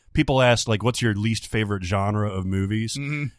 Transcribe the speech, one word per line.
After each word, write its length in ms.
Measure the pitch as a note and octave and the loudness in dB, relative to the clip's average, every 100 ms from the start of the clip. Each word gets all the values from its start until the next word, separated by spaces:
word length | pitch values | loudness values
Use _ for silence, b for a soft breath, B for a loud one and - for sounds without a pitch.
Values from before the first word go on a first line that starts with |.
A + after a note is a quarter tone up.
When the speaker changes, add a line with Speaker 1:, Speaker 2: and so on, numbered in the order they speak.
| _ | _
Speaker 1:
People 300 | - D3+ C3 | 0 2 4
asked, 260 | B2 A#2 - | 4 4 2
like, 160 | G#2+ | 0
"What's 180 | A#2 - | 0 0
your 140 | A#2+ G2+ | 0 2
least 320 | A2 A2 - | 0 -2 -2
favorite 360 | A2+ G#2 G2+ F2 | -2 -2 -2 -2
genre 440 | G2 G2+ G#2 G#2 | 0 0 0 -2
of 160 | F#2+ F#2 | -2 -2
movies?" 520 | F#2+ G2 A2 A2+ C3+ | -2 0 -2 -4 -6
Speaker 2:
Mm-hmm. 300 | C#3+ D3 D3 | -6 -6 -6